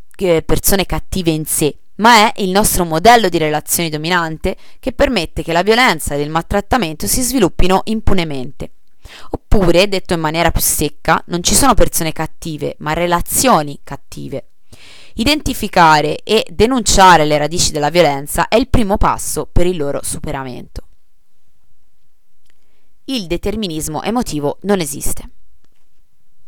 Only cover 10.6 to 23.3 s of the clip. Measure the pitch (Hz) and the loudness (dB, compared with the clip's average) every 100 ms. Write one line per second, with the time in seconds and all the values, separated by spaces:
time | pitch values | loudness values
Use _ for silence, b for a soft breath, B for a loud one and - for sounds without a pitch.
10.6 | - - 147 - - 165 - 175 175 202 | -2 -2 -2 -4 0 0 0 -4 0 2
11.6 | 277 214 160 - 165 - 160 - 175 147 | 4 6 4 4 -4 -4 -6 -8 -10 -6
12.6 | 143 - 147 160 175 175 175 - 254 190 | -8 -8 -6 -2 0 0 0 0 4 2
13.6 | 151 143 - 139 - - 139 131 - - | 2 -8 -12 -14 -14 -12 -10 -10 -12 -18
14.6 | - B B B B - 233 302 285 247 | -20 B B B B -2 0 0 -2 -4
15.6 | 208 - 170 156 151 156 - 214 - 160 | -2 4 6 6 2 -4 0 -2 -2 0
16.6 | 220 262 208 - 185 170 151 151 147 170 | 2 2 2 6 8 8 4 2 0 0
17.6 | - 151 147 165 156 139 147 - 156 220 | 0 0 0 4 2 2 -6 -2 0 0
18.6 | 269 - 202 190 160 113 - - 143 - | 2 2 2 4 2 2 -4 -6 0 4
19.6 | 175 180 143 139 - - 156 143 131 123 | 4 2 -4 -4 -6 -8 -8 -8 -8 -12
20.6 | - - - - - - - - - - | -14 -14 -14 -18 -20 -20 -20 -18 -18 -18
21.6 | - - - - - - - - - - | -16 -16 -18 -18 -20 -20 -18 -16 -14 -16
22.6 | - - - - - 269 170 | -18 -18 -18 -18 -8 -6 -4